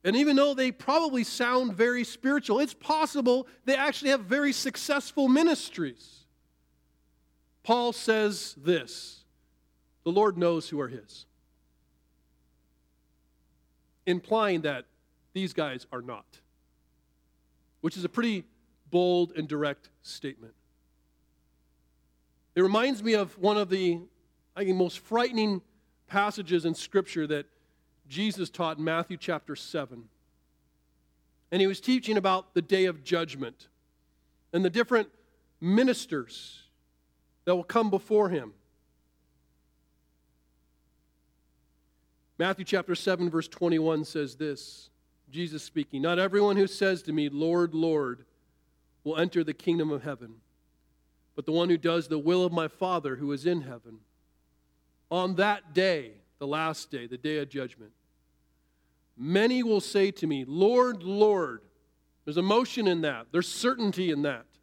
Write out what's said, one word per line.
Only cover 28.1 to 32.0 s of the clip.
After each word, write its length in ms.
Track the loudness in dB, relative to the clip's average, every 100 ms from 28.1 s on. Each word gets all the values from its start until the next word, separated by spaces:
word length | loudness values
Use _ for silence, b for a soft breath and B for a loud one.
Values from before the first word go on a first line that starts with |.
| -4 -4 -2 -8
taught 260 | -4 -4 -2
in 60 |
Matthew 340 | -2 -2 -4 -8
chapter 380 | -6 -6 -6 -14
seven. 540 | -8 -8 -8 -14 -20 _ _ _ _ _ _ _ _ _ _ _ _ _ _
And 100 | 0
he 40 | 2
was 140 | 0
teaching 340 | -2 -2